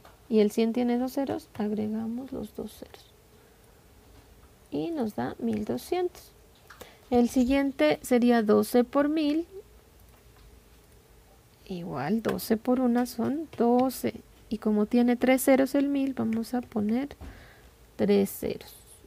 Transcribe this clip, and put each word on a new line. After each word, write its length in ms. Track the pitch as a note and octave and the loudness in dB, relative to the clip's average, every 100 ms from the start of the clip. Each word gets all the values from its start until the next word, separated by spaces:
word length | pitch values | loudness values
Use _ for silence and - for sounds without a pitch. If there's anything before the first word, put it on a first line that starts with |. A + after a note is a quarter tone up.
| - - - | -20 -20 -2
Y 100 | A3 | 2
el 100 | G#3 | 2
cien 240 | A3+ A3+ | 2 0
tiene 240 | A3+ A#3+ A#3+ | 0 0 0
dos 160 | B3+ | -2
ceros, 340 | C#4 C4+ - - | -4 -4 -6 -10
agregamos 800 | - G#3+ G#3 G#3+ A3 A3+ A#3 C4 | -6 -4 -4 -4 -4 -6 -8 -8
los 240 | B3 G#3+ - | -10 -10 -10
dos 180 | A3 - | -12 -14
ceros. 260 | - - - _ _ - - _ - - - - - - - - - _ _ | -20 -20 -20 _ _ -20 -20 _ -20 -20 -20 -20 -20 -20 -20 -20 -20 _ _
Y 180 | C#4 D#4+ | -6 -4
nos 260 | D#4+ A3 A3 | -4 -4 -4
da 200 | B3 - | -8 -6
mil 260 | A#3 G#3+ | -4 -4
doscientos. 680 | G#3 B3 - F4+ F4+ - - - - _ - - - - - | -4 -6 -8 -6 -6 -8 -20 -20 -20 _ -20 -20 -20 -20 -2
El 180 | B3 A#3+ | 0 2
siguiente 680 | C4+ B3 C#4 C#4 - D4+ D4 | 2 2 2 0 0 0 0
sería 400 | - B3 A#3+ A#3+ | 0 2 4 4
doce 420 | G#3+ G#3+ G#3+ B3 | 4 4 4 2
por 260 | B3 C#4+ D4 | 2 2 2
mil. 360 | D#4+ D4 D#4 F4 F#4+ - - - - - - - - - - - - _ - - - - - _ - - | 2 0 0 -4 -10 -18 -20 -20 -20 -20 -20 -20 -20 -20 -20 -20 -20 _ -20 -20 -20 -20 -20 _ -20 -12
Igual, 560 | F3+ F3 D3 D3 A3 | -10 -8 -6 -2 -2
doce 340 | G#3 F#3 - A3 | -2 -4 0 0
por 220 | - B3+ | 2 2
una 260 | B3 A#3+ B3 | 2 2 0
son 420 | - A#3 C#4+ D#4 - | -2 -4 -4 -6 0
doce. 640 | A#3 B3 C4 A#3+ A#3+ A3 - - - | 2 4 2 -2 -6 -6 -14 -20 -10
Y 60 | G#3+ | -6
como 300 | G#3+ G#3 G#3 | 0 0 2
tiene 280 | A#3+ A#3+ A#3+ | 4 4 2
tres 280 | B3+ C4 | 4 4
ceros 320 | - C4 C4+ C#4+ | 4 4 4 0
el 140 | C#4 | 0
mil, 260 | C#4+ C4+ B3+ | 0 -2 -2
vamos 400 | A3+ A3 A3+ B3 | -4 -4 -4 -6
a 60 | |
poner 540 | A#3+ A3 G#3 A#3+ C#4+ - - - - - - - - - | -4 -4 -2 -2 -4 -10 -16 -18 -20 -20 -20 -20 -14 -2
tres 340 | G#3 G3+ G3 | 2 4 2
ceros, 420 | - - - - - - - | -2 -8 -8 -12 -20 -20 -20